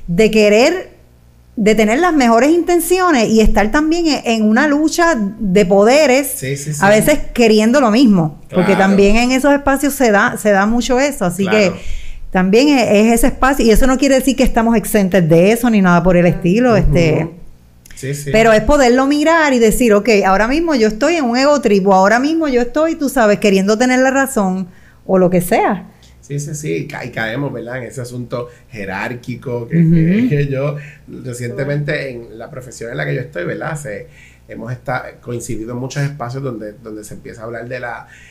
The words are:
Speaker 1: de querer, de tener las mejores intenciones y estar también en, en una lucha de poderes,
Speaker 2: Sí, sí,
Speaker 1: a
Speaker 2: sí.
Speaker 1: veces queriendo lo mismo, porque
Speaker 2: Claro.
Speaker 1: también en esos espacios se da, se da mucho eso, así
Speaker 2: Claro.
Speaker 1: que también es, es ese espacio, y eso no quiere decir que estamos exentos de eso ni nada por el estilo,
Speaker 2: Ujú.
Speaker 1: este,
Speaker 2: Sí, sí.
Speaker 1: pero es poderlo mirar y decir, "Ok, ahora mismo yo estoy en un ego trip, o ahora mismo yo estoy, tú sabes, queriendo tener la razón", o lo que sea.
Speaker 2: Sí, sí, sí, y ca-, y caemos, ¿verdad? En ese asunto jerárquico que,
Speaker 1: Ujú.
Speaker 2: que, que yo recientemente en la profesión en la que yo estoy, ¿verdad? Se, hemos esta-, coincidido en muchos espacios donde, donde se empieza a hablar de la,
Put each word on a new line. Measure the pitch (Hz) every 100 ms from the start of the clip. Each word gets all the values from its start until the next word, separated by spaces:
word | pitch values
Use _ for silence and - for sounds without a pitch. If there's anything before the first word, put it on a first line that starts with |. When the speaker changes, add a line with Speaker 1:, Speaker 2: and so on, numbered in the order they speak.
| -
Speaker 1:
de | 170 220
querer, | 214 208 214 285 359 - - _ _ _ _ _ -
de | 202
tener | 214 214 247
las | 349
mejores | 311 240 226 277
intenciones | 339 330 349 339 370 359 277 214
y | 220
estar | 214 220 214
también | 302 311 339 330
en, | 262 -
en | 226
una | 214 220 302
lucha | 285 311 311 339 285 196 -
de | - 190
poderes, | 185 196 208 285 294 254 277 -
Speaker 2:
Sí, | 131 139
sí, | 151 151
Speaker 1:
a | 196
Speaker 2:
sí. | 214
Speaker 1:
veces | 214 294 -
queriendo | - 226 214 220 277
lo | 240
mismo, | 220 254 190 156 - -
porque | 185 175
Speaker 2:
Claro. | 196 190
Speaker 1:
también | 196 196 220
en | 247
esos | 262 285
espacios | 285 277 277 285
se | 277 240
da, | 202 240 226
se | 208
da | 196 208
mucho | 233 233 247
eso, | 285 277
así | 180 180
Speaker 2:
Claro. | 202 214 190
Speaker 1:
que | 180 - - - - -
también | 190 185 220 285
es, | 277 208
es | 202 226
ese | 233 269
espacio, | - 262 285
y | 233
eso | 208 262
no | 262
quiere | 285 262
decir | 262 247
que |
estamos | 247 - 226 233
exentos | - 214 190 196 160
de | 165 190
eso | 226 240
ni | 214
nada | 185 175
por | 175 175
el | 175
estilo, | 175 170 208 247
Speaker 2:
Ujú. | 208
Speaker 1:
este, | 170 151 160 156 160 - - - _ _ -
Speaker 2:
Sí, | - 135
sí. | 143 143
Speaker 1:
pero | 214 226
es | 214
poderlo | 214 294 247 254 269
mirar | 294 302 330 302
y | 247
decir, | 220 214 247
"Ok, | 202 214 208 190
ahora | 190 220
mismo | 294 339
yo | 277 214
estoy | 214 277
en | 339
un | 247
ego | 240 277 294
trip, | 220 202 190
o |
ahora | 190 196 233
mismo | 285 330 302
yo | 247
estoy, | 240 302 330 320
tú | 277
sabes, | 269 214 202
queriendo | 214 190 196 220
tener | 254 254
la | 262
razón", | 269 269 233 190 185 180 - - _ -
o | 190
lo | 175
que | 180
sea. | 180 247 392 185 - _ - -
Speaker 2:
Sí, | - 143
sí, | 143
sí, | 151 151
y | 165 -
ca-, | - 123
y |
caemos, | 120 110 123 139
¿verdad? | 120 113 127
En |
ese | 113 131
asunto | 117 120 120 123 - - _
jerárquico | 110 95 95 113 120 - 117 127 120 117
que, | 165
Speaker 1:
Ujú. | 160
Speaker 2:
que, | 165 165 202 247
que | 143 143
yo | 131 147 - - - - 123
recientemente | 123 120 120 - 139 147 147 147 139
en | 120 117 110
la | 113
profesión | 127 123 - 117
en | 139
la | 147
que |
yo | 139
estoy, | 120 175
¿verdad? | 170 113 147 160
Se, | 107 101 - - - _ -
hemos | 110 113
esta-, | 127 - 123 - -
coincidido | - 120 117 110 110
en | 123
muchos | 131 143
espacios | 143 - 120 131
donde, | 139 110 107
donde | 104 113 107
se | 104
empieza | 98 - 113
a |
hablar | 113 117 120
de | 127
la, | 123 113 - - -